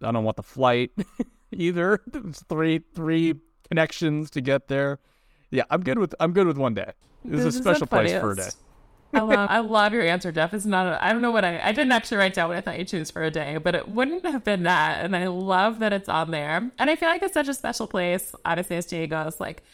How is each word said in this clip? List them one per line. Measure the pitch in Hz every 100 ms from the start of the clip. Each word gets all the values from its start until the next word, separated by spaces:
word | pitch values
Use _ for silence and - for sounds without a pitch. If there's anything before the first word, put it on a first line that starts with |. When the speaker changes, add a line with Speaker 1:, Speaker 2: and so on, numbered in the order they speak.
Speaker 1:
I | 113
don't | 117
want | 110 110
the |
flight | - 139 127 120 120 - 185 -
<laughs> | - _ -
either. | - 170 175 180 208 -
It's | 294 196 143
three, | - 156 160 160 -
three | - 160 165 165 147 _ _ -
connections | 160 160 - 165 151 151
to | 147
get | 127 139 -
there. | 139 139 143 _ _ _ _ -
Yeah, | 127 -
I'm | 165
good | 175 220
with, | 180 -
I'm | 165
good | 180 180
with | 139
one | 131
day. | 101 92 - _ _
This | 247 -
is |
a | 247
Speaker 2:
This | 247
is |
the | 254
Speaker 1:
special | 302 -
place | 220 214
for | 185 -
a | 95
day. |
Speaker 2:
funniest. | 180 - - - - _ -
I | 277
love, | 220 247 202
I | 208
love | 220 220 208
your | 233 170
answer, | 175 180
Jeff. | 160 165
It's | 208
not | 208 190 185
a, | 160
I | 185
don't | 226
know | 240
what | 226
I, | 185 170
I | 196
didn't | 226 254
actually | 240 - 208
write | 190
down | 190 165
what | 175
I |
thought | - -
you'd | 185
choose | 185 156
for | -
a | 160
day, | 156 143 156
but | 175
it | 170 -
wouldn't | 220 262 349
have | 359 269
been | 208 196
that. | 175 175 156 151
And | 180 185
I | 185
love | 180 190 185 208 226
that | 220
it's | 202 196
on | 160 165
there. | 160 147 165 240 -
And | 285
I |
feel | 320 330
like | 339
it's | 381
such | 320 277
a |
special | 269 - 240 -
place. | 190 175 180 - -
Obviously, | - 165 180 175
it's | 175
Diego's, | 170 160 160 156 160
like, | - 151 _